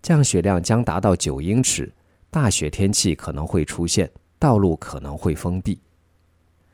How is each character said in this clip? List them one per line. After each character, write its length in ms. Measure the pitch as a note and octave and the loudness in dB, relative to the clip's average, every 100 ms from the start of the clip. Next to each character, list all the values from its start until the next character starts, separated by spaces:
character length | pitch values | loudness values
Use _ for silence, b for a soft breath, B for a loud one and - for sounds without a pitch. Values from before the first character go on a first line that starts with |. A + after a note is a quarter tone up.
降 200 | - D#3+ | 2 4
雪 200 | C3+ F#2+ | 4 2
量 180 | F2 F2+ | 2 0
将 220 | - A2+ | 2 0
达 160 | A#2+ E2+ | 2 0
到 160 | G#2 F2+ | 2 2
九 260 | D#2 C2+ | 0 -4
英 200 | D#2+ A2+ | -2 0
尺， 300 | B2+ - - _ _ _ _ | 0 -2 -6 _ _ _ _
大 220 | D#3+ B2+ | 0 2
雪 180 | - D2+ | 2 -4
天 240 | - G2 | 0 0
气 220 | G#2 G2+ D2+ | 2 0 -2
可 160 | - | -4
能 160 | C#2+ D#2 | -6 -2
会 180 | F#2 D2+ | -2 -2
出 220 | - E2+ | -4 -2
现， 200 | - F2 - _ _ | 0 -2 -6 _ _
道 220 | D#3 A2 | 2 4
路 160 | F#2+ D#2 | 4 0
可 240 | - C#2 | -6 -12
能 180 | C#2+ C#2+ | -10 -6
会 160 | - | -4
封 260 | D2 F2+ F#2 | -2 -4 -4
闭。 200 | F#2 F#2+ _ _ _ _ _ _ _ _ _ | -4 -6 _ _ _ _ _ _ _ _ _